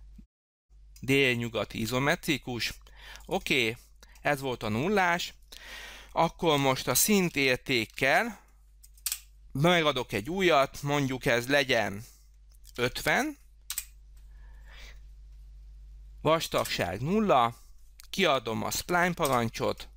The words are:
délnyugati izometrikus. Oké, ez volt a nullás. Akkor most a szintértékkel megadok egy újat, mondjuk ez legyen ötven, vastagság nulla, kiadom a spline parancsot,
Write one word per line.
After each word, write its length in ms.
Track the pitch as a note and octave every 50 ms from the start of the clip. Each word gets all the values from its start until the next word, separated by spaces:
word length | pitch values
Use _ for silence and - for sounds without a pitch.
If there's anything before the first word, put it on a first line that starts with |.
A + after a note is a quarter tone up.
| - - - - - _ _ _ _ _ _ _ _ _ - - - - - -
délnyugati 800 | - A#2+ C3+ C#3 C#3 B2+ B2 A#2 A#2+ A#2 A2+ G#2+ G2+ - - G#2
izometrikus. 920 | A2+ A2 B2 B2+ C3+ C#3+ E3+ F3 - - D3+ B2 - - B2 A2+ - - - - - - - - - - - - -
Oké, 520 | - D#3+ F#3+ - - E3 C3+ A#2 A2 A#2+ - - - - - - - - -
ez 180 | - D3 D3 C3+
volt 240 | C3+ C3+ B2 - -
a 60 | G#2+
nullás. 640 | G#2+ A2 C#3+ F#3 G#3+ G3 F#3 F3 E3+ F3 - - - - - - - - - - - - - - - - - -
Akkor 460 | - - D#3+ E3+ - - F#3 E3 D3+
most 300 | C#3+ C#3 C3+ C3 B2+ -
a 80 | - B2
szintértékkel 1500 | - - - G#3 G3 F#3 E3+ - C#3+ C3+ C3+ B2+ B2 - - C3+ A#2+ G#2+ - - - C3 C3 D3 F3+ A3 A#3+ G3 - - - - - - - - - - - - - - - - - - - - - - - -
megadok 580 | C3+ D3 F3 F3+ E3+ D#3+ D3 C#3 C3 A#2 -
egy 180 | A#2+ G#2 G2+ C#3
újat, 520 | F3 G3 F#3+ E3+ D#3 C#3 C3+ C#3 - -
mondjuk 440 | - C#3+ C#3+ D3 C#3+ C3 C3 B2 -
ez 220 | C#3+ A#2+ A#2+ A#2+
legyen 560 | B2+ C#3 C#3+ C#3 C3 B2+ A2+ G#2 G#2 G2 G#2 A2+ - - - - - - - - - - - - - -
ötven, 640 | - A#2+ B2 - - - D3+ E3 F#3+ C4 D#4 C#4+ - - - - - - - - - - - - - - - - - - - - - - - - - - - - - - - - - - - - - - - - - - - - - - - - - - - - - - - - -
vastagság 800 | - C#3+ D#3+ E3 D#3 - - C3+ A#2 - - - A2 F2 F2+ G#2
nulla, 540 | B2+ D3+ F#3+ A3 A3 F#3+ D#3 C3 A#2 A#2 A#2+ - - - - - - - - - - -
kiadom 540 | - F#3 F#3+ D#3+ C#3+ C3 - A2+ A2 G#2+ G#2+
a 80 | G#2
spline 420 | - - - - F3 F3 F3 F3+ E3+
parancsot, 760 | - E3+ C#3 C3 B2 A#2 A2+ - - C3 G#2 G2+ - - - -